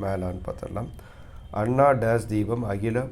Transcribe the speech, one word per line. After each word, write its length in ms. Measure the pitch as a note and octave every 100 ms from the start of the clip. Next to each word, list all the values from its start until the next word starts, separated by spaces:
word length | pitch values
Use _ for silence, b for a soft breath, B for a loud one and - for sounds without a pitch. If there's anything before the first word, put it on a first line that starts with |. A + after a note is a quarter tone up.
மேலான்னு 380 | G2 G2 F2+ F2+ -
பார்த்துடலாம். 440 | - - G#2 B2 - B B B B B
அண்ணா 380 | - A2 B2+ C#3
டேஸ் 360 | C3 A2+ A#2 A2+
தீபம் 380 | G#2+ G#2 A#2+
அகில 400 | G#2+ G2+ A2+ A#2 B2+